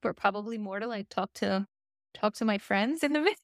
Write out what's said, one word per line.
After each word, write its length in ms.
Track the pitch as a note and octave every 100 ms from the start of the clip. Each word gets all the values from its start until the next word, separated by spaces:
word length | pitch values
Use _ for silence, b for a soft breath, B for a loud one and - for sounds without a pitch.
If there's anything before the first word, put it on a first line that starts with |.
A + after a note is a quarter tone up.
but 140 | A#3 -
probably 420 | G3+ G3+ G#3+ A3+
more 220 | G3+ G3+
to, 80 | A3+
like, 220 | G#3+ G3+
talk 240 | - G3 -
to, 300 | G3+ F#3+ G3+ _ _ _ _
talk 220 | - G#3+ -
to 100 | A3
my 140 | G3+
friends 440 | - G3 A3+ D#4+
in 100 | C#4+
the 80 | D4+
mes-, 140 | E4+ G4+